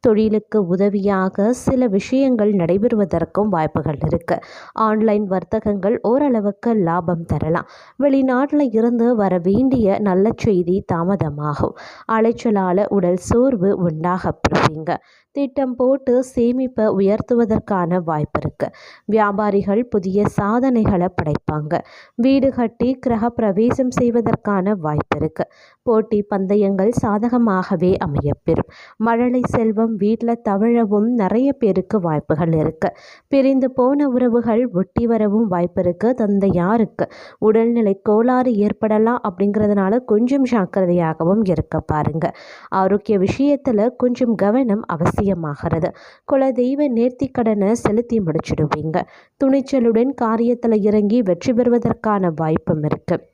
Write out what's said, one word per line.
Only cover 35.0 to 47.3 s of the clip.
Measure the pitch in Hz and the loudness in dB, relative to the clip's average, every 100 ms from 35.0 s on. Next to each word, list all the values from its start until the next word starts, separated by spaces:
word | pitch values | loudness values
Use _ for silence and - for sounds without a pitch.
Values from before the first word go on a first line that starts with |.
| 233 | 0
வரவும் | 226 214 208 226 | 0 2 0 0
வாய்ப்பு | 175 175 175 | 0 -2 -2
இருக்கு. | 180 175 220 | -2 0 -2
தந்தையாருக்கு | 254 208 202 196 180 175 226 214 - 165 - - - | 0 0 2 2 0 0 0 -2 -2 -8 -8 -20 -2
உடல்நிலை | 214 220 226 233 214 196 | 2 2 2 2 0 0
கோளாறு | - 214 233 254 254 | 0 2 2 2 2
ஏற்படலாம். | 214 208 - 220 214 220 - 214 | 2 0 0 0 2 2 0 -4
அப்படிங்கிறதுனால | 175 202 208 214 208 190 226 | -2 -2 2 2 2 2 0
கொஞ்சம் | 247 208 240 277 | 2 0 2 2
ஜாக்கிரதையாகவும் | 254 233 180 - 185 175 160 160 170 202 | 2 0 0 0 2 2 0 0 0 2
இருக்க | 202 160 - 160 | 2 0 -2 -6
பாருங்க. | - 151 151 151 165 - - - - | -2 -2 0 -2 -4 -6 -20 -20 -6
ஆரோக்கிய | 190 190 202 - 202 | -2 0 0 0 0
விஷயத்துல | 190 - 277 285 277 220 220 247 | 0 0 0 0 0 0 0 0
கொஞ்சம் | 247 247 247 | -2 0 0
கவனம் | 208 196 233 262 202 - | 0 2 2 0 -2 -2
அவசியமாகிறது. | 165 175 - 202 180 160 147 170 160 170 - - - - | -2 -2 0 -2 -2 -4 -6 -4 -2 -4 -6 -20 -20 -2
குலதெய்வ | 277 269 247 247 277 294 | 0 0 0 -2 0 0
நேர்த்திக்கடனை | 226 240 247 269 | 0 -2 -2 -6